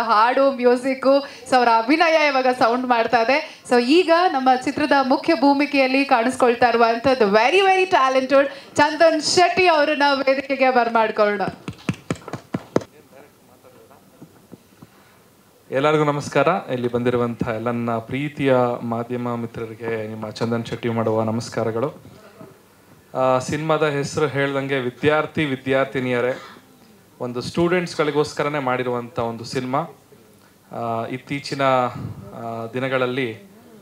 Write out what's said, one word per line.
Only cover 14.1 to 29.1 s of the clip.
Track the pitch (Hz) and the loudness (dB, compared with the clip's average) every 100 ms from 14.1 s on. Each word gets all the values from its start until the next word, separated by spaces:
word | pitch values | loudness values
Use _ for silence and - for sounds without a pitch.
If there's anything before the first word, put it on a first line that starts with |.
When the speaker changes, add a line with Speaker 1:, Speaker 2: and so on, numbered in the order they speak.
| _ - _ _ - _ _ - _ _ _ _ _ _ _ - | _ -20 _ _ -20 _ _ -20 _ _ _ _ _ _ _ -8
Speaker 2:
ಎಲ್ಲರಿಗೂ | 127 147 156 | -2 0 2
ನಮಸ್ಕಾರ. | 151 143 - 147 143 190 - | 0 -2 -2 0 2 0 -4
ಇಲ್ಲಿ | 127 120 | -6 -4
ಬಂದಿರುವಂಥ | 120 120 120 120 113 - | -2 0 0 -2 -4 -6
ಎಲ್ಲ | 110 117 | -4 -4
ನನ್ನ | 120 117 113 | -4 -4 -4
ಪ್ರೀತಿಯ | 117 127 147 - 135 127 123 120 | -6 -6 -6 -2 2 2 2 -2
ಮಾಧ್ಯಮ | 120 117 120 123 120 120 | -4 -6 -6 -6 -6 -6
ಮಿತ್ರರಿಗೆ | 113 120 113 110 117 113 107 | -8 -10 -12 -10 -8 -6 -8
ನಿಮ್ಮ | 110 110 | -10 -12
ಚಂದನ್ | 107 117 117 113 | -6 -4 -4 -4
ಶೆಟ್ಟಿ | 117 120 | -6 -4
ಮಾಡುವ | 113 110 110 | -2 0 0
ನಮಸ್ಕಾರಗಳು. | 113 113 113 - 113 113 135 - - - - - - - _ _ _ _ _ 135 | 0 -4 -6 -4 -4 -2 -4 -6 -18 -20 -20 -20 -20 -20 _ _ _ _ _ -2
ಆ, | 131 131 | 0 0
ಸಿನಿಮಾದ | 131 151 160 151 | -2 -4 -2 0
ಹೆಸರು | 156 143 139 165 151 | 0 -2 -4 -2 -2
ಹೇಳ್ದಂಗೆ | 131 139 139 139 139 | 0 -2 -2 -2 -4
ವಿದ್ಯಾರ್ಥಿ | 123 - 147 156 151 - 151 | -4 -2 0 0 0 -4 -4
ವಿದ್ಯಾರ್ಥಿನಿಯರೇ, | 131 131 135 135 135 127 123 123 131 - - _ _ _ _ _ - | -4 -2 0 0 -2 -2 -2 -2 -4 -12 -20 _ _ _ _ _ -12
ಒಂದು | 123 123 | -10 -8
ಸ್ಟೂಡೆಂಟ್ಸ್ಗಳಿಗೋಸ್ಕರನೇ | 117 - 170 180 175 - 151 143 151 - 147 147 | -6 -2 0 0 -2 -2 0 0 -2 -2 -4 -2
ಮಾಡಿರುವಂಥ | 131 127 123 123 120 | -2 -2 -2 -4 -6